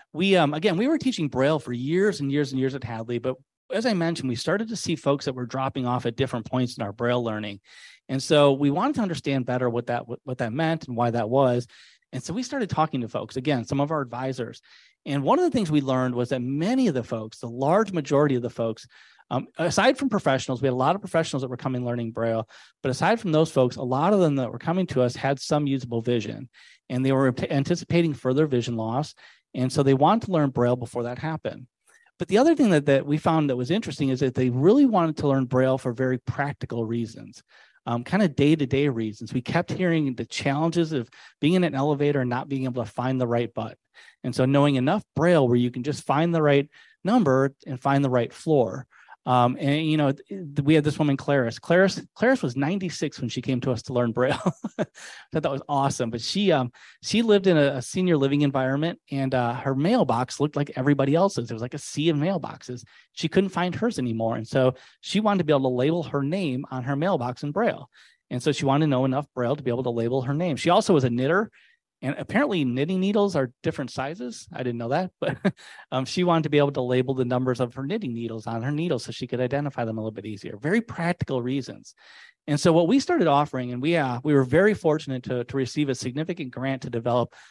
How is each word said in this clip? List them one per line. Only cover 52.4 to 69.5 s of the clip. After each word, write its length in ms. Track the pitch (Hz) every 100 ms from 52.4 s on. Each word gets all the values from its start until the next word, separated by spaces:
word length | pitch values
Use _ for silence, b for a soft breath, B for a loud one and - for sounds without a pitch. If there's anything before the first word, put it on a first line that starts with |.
was 140 | 139 123
ninety-six 640 | 143 196 180 - 151 -
when 100 | 120
she 120 | 135
came 200 | 131 127
to 100 | 131
us 120 | 113
to 100 | -
learn 200 | 123 120
Braille. 260 | 113 131 - 180 -
<laughs> 180 | - -
I 60 | - B B B B
thought 120 | 156
that 80 | 135
was 100 | 135 -
awesome. 400 | 143 139 - 117
But 120 | 117
she, 300 | - 190 202
um, 200 | 147 123 B B B
she 180 | - 208
lived 240 | 233 202 190
in 100 | 160
a, 200 | 139 135
a 60 |
senior 340 | - 185 180 156
living 240 | 139 143
environment, 580 | 143 135 131 139 165 - _
and, 240 | 139 135 131
uh, 180 | 120
her 220 | 127 139 135
mailbox 640 | 160 247 139 117 131 -
looked 160 | 147 151
like 160 | 143 -
everybody 380 | 135 139 135
else's. 380 | 156 196 - 117
It 20 |
was 80 | 113
like 140 | 120 147
a 40 |
sea 300 | - - 160
of 80 | 147
mailboxes. 640 | 143 190 - - - 123 - b b
She 160 | - 160
couldn't 240 | 180 196
find 240 | 170 180 165
hers 240 | 240 180
anymore. 380 | 123 113 113 117
And 100 | 110
so 260 | 135 131 127 B B
she 180 | - 196
wanted 200 | 214 196
to 40 |
be 100 | 151
able 160 | 143 135
to 60 | 123
label 260 | 139 170
her 220 | 123 143
name 420 | 139 190 165 127 -
on 120 | 131
her 120 | 127 139
mailbox 480 | 175 170 123 127
in 80 | 147
Braille. 380 | 165 233 - 135 b b b _
And 100 | 127
so 100 | 156
she 140 | 143 139
wanted 200 | 139 156
to 40 |
know 160 | 127 135
enough 220 | 131 147 -
Braille 200 | 120